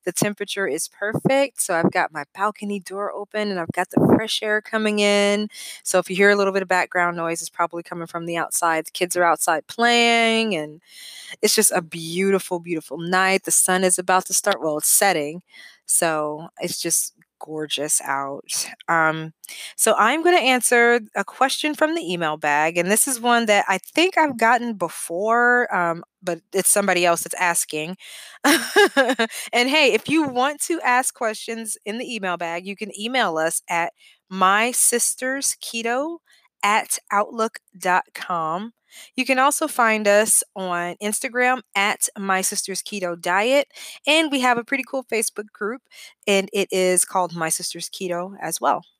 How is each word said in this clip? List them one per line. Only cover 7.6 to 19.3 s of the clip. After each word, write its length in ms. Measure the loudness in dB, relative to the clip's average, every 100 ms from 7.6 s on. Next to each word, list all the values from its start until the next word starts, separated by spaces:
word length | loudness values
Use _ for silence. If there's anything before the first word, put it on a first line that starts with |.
| -2 -2
coming 240 | -10 -10 -8
from 200 | -8 -6
the 100 | -4
outside. 480 | -4 -2 0 0 -4
The 60 |
kids 260 | -4 -2 2
are 80 | 4
outside 420 | 4 2 0 -2
playing, 880 | 0 4 6 6 4 4 2 0 -2
and 260 | -4 -12 _ -20 -20 -18 -18 -2
it's 120 | 0
just 200 | 4 2
a 80 | 0
beautiful, 800 | -4 -10 -6 -2 2 0 -2 -8
beautiful 360 | -6 -8 -8 -10
night. 460 | -2 0 2 0
The 80 | 0
sun 320 | 0 2 2
is 160 | 2 0
about 280 | 2 0 2
to 60 |
start, 280 | -2 0 0
well, 160 | -2 -2
it's 100 | 2
setting. 560 | 4 4 2 -2 -10 _ -20 -20 _ -4
So 600 | 0 2 0 -4 -6 -12 -8
it's 180 | -8 -4
just 340 | -2 -2 -4 _ _ _
gorgeous 640 | -12 -8 -6 -4 -2 -2 -2
out. 600 | -4 -4 -8 -8 -8 -8 -10 0
Um, 460 | 2 2 0 -8